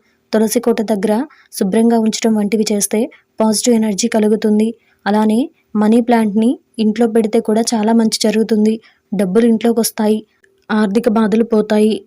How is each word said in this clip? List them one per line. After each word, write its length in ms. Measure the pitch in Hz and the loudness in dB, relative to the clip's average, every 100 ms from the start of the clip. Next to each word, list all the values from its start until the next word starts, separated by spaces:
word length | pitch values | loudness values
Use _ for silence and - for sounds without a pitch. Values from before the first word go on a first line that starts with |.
| _ _ - | _ _ -4
తులసి 260 | 220 220 240 | -2 0 0
కోట 220 | 240 226 | 0 -2
దగ్గర 320 | 214 214 208 214 302 _ _ | -2 -2 -2 -2 -4 _ _
శుభ్రంగా 440 | - 196 220 233 233 | -6 -2 2 2 2
ఉంచడం 340 | 220 - 226 214 | 0 -2 -2 -2
వంటివి 300 | 208 214 214 | -2 -2 -2
చేస్తే 280 | 208 - 214 262 - _ - | -2 -2 -4 -4 -8 _ -2
పాజిటివ్ 380 | 220 208 - 226 | 0 0 2 0
ఎనర్జీ 320 | 220 190 226 | 0 -2 -2
కలుగుతుంది. 600 | 226 214 214 220 214 220 226 _ _ - | 0 0 0 0 0 0 -4 _ _ -2
అలానే 340 | 208 214 220 320 _ _ 214 | 0 2 0 -2 _ _ -2
మనీ 240 | 214 226 | 2 2
ప్లాంట్‌ని 500 | 233 233 220 202 226 339 _ - | 2 0 0 0 0 -2 _ -4
ఇంట్లో 260 | 220 214 233 | -2 0 0
పెడితే 320 | 226 220 233 | 0 0 -2
కూడా 220 | 226 220 | 0 -2
చాలా 300 | 226 226 208 | -2 -2 0
మంచి 240 | 233 220 - | 2 0 0
జరుగుతుంది. 520 | 220 208 220 214 214 226 _ _ - | -2 0 0 0 0 -2 _ _ -10
డబ్బులు 340 | 190 196 202 233 | -4 0 2 2
ఇంట్లోకొస్తాయి. 760 | 226 233 233 220 - 214 214 - _ _ _ - | 2 0 0 -2 -2 -2 -2 -6 _ _ _ -6
ఆర్థిక 400 | 214 214 208 233 | -2 0 0 0
బాధలు 340 | 214 220 220 | 0 0 0
పోతాయి. 480 | 226 214 214 214 214 214 | 0 0 0 2 2 -2